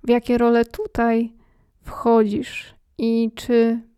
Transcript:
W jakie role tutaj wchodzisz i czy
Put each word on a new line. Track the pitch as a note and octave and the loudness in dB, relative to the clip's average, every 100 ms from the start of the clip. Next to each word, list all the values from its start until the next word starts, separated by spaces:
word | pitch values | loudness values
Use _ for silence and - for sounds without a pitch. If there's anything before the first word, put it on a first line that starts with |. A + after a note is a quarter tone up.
W | B3 | 0
jakie | A#3+ A#3+ A#3+ | -2 0 0
role | A#3+ A#3 A#3 | 2 2 0
tutaj | - G#4+ - A#3 A3+ A#3 - _ _ _ _ | -6 -8 -2 0 0 -2 -8 _ _ _ _
wchodzisz | - - A#3 A#3 G#3+ G#3 C#4+ - - _ _ - | -18 -6 2 4 2 -2 -6 -12 -16 _ _ -4
i | A#3 A3+ A3+ A#3 | -2 0 -2 -4
czy | - A#3 A#3 A#3 - | 0 2 2 0 -8